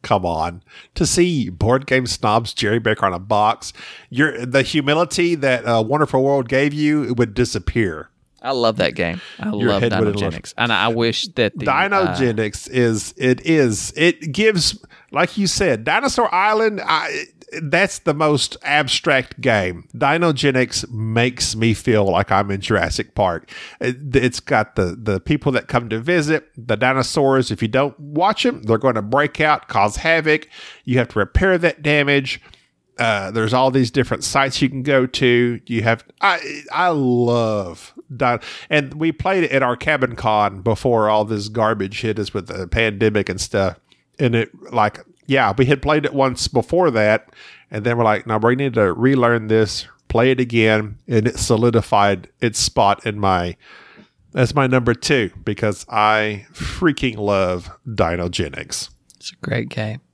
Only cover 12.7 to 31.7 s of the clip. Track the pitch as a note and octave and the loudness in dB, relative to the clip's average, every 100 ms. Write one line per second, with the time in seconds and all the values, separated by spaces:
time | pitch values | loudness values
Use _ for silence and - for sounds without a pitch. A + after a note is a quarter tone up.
12.7 | C3 A#2+ A2 - - B2+ B2+ E3 D#3+ B2+ | 0 2 0 -6 -2 0 0 2 2 2
13.7 | G#2 - - E3+ E3 D#3 C3+ A3 G3 D3 | 0 -6 2 2 2 -6 0 2 2 -2
14.7 | - - - _ C#3 F3 - G3 - F#3+ | -4 -18 -20 _ -2 -2 0 -2 0 0
15.7 | A2+ A2+ F#3+ C#4 - A3+ F3+ G#3 G#3+ A3 | 0 0 0 0 0 0 0 2 2 0
16.7 | G3+ - D#3 D#3 D3+ D3 _ - D#3 D3+ | -2 -2 -2 -2 -8 -10 _ -14 -10 -2
17.7 | E3 G3 - - D3 D#3 C#3+ - - C#3 | 0 0 -2 -4 0 0 0 -2 -6 -2
18.7 | D3 C#3 - E3+ C3+ B2 - A#2+ A2 F2+ | 0 0 -2 0 0 0 -4 0 2 0
19.7 | E2+ - A2+ C3+ D#3+ E3+ C3+ C#3+ B2+ B2 | -6 -14 -2 0 2 0 2 0 2 0
20.7 | - - A2 A2 A2+ B2 B2 - A2 A#2 | -4 -8 -6 -2 2 2 0 -6 0 0
21.7 | A2 - G#2+ G2 F2 G2 F#2+ G2+ G2 F#2 | 2 2 2 4 2 2 0 0 -4 0
22.7 | G#2 E2+ - - - F#2+ E2 - - - | 0 0 -4 -6 -2 -2 -2 -10 -20 -20
23.7 | - B2 B2+ D3 B2 B2 - - B2+ G#2+ | -6 -6 -6 0 2 2 -2 -2 -2 0
24.7 | - F#2 E2+ A2 F#2+ - C#3+ D3 B2 - | -2 -2 -2 -4 -4 -2 -2 0 -2 -2
25.7 | B2 A#2 A2 B2 F3 D3+ D#3 - - A#2+ | -4 -2 -6 0 0 0 -2 -4 -16 -4
26.7 | G#2+ B2+ C3 B2 - C3+ C3+ B2 G#2+ A2+ | 0 2 0 0 0 2 2 0 -2 -2
27.7 | B2+ C#3 - C#3+ D3 F#3+ G#3+ B3 - G#2+ | 0 -2 -6 -8 0 0 2 -2 -2 -2
28.7 | A2+ C3+ A2 G#2 C3+ D3 - D3+ D3 - | 2 2 0 0 0 0 0 0 0 0
29.7 | G#2+ G#2 - D#3+ E3 D#3 D#3 - - - | 0 0 0 0 2 2 0 -2 -20 -20
30.7 | - - B2 A#2 A2 G2 - F#3+ F3+ E3+ | -14 -2 0 0 -2 0 2 2 2 0